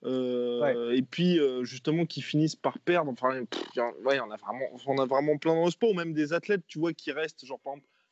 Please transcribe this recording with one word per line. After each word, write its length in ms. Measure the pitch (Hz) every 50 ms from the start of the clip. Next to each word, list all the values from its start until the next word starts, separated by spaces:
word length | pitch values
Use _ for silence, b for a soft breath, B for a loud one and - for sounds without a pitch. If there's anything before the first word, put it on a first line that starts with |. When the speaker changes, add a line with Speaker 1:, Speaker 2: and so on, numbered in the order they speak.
| -
Speaker 1:
Euh, 540 | 127 131 127 127 123 123 123 120 120 120 120
Speaker 2:
Ouais. 380 | 120 135 123 120 120 120 123
Speaker 1:
et 40 | 135
puis, 380 | 131 - - - 175 180 175 160
euh, 240 | 143 131 127 127 127
justement, 420 | 123 131 131 - 156 156 170 170
qui 160 | - - 143
finissent 360 | - - - 151 156 156 -
par 200 | - - 135 - -
perdre. 300 | _ - 175 175 156 139
Enfin, 360 | 120 - 127 127 131 131 120
pff, 180 | - - - - - -
il 60 | 127
y 20 |
en, 120 | 120 117 82 73 107
ouais, 120 | 131 139
il 20 |
y 20 | 135
en 120 | 117 107
a 40 | 107
vraiment, 300 | 104 - 101 113 131 131 - - 127 127
on 120 | 139 135
a 80 | 139 131
vraiment 320 | 123 135 135 147 151 151
plein 160 | 143 - 160 165
dans 80 | 165 170
le 80 | 175
sport, 200 | 170 - 233 226
ou 20 | 190
même 180 | 170 170 165
des 220 | 156 151 151 143 165
athlètes, 300 | 170 - - 208 190 -
tu 100 | - -
vois, 140 | 156 160 170
qui 220 | 156 - - 156 135
restent, 320 | 147 160 151 - - 131
genre, 120 | 131 131 -
par 140 | - 139 139
exemple, 120 | 147 - _ _ _ _ _